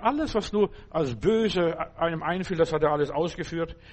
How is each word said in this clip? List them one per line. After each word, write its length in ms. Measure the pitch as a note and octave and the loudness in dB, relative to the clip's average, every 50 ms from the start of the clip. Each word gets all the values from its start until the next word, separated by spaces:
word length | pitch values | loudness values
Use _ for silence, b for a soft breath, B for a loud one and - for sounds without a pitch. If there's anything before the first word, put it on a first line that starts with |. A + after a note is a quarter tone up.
| - | 0
Alles, 320 | A#3 C#4+ D4 D#4 - - | 0 0 0 -2 -2 -2
was 160 | G#3+ F#3 - | -2 -2 0
nur 200 | G#3 G#3 G3+ - B B B B | 0 0 0 0 B B B B
als 260 | - D#3+ D#3 C3 A#2 | -2 -2 -2 -2 -2
böse 640 | G#2 G#2 F#3+ A3 A3+ A3+ G3+ E3 F3+ E3+ E3 D#3+ E3 - - - | 0 2 2 4 4 2 2 2 2 2 0 0 -2 -6 -8 -4
einem 240 | - E3 E3 E3 D#3+ | -2 -2 0 0 -2
einfiel, 360 | D#3 D#3 F3+ F#3+ F3+ - F3+ | -2 -2 -2 -2 -2 -2 2
das 160 | E3 D#3+ - D#3 | 2 2 2 4
hat 100 | D3+ D#3 | 2 2
er 80 | D3 | 4
alles 180 | D3 D3 D3 C#3 | 4 2 0 0
ausgeführt. 680 | - D3 E3+ E3 - - D#3 - E3 E3 E3 E3 - B B B | 0 -2 -2 -2 -2 -6 -8 -6 -4 -4 -4 -6 -6 B B B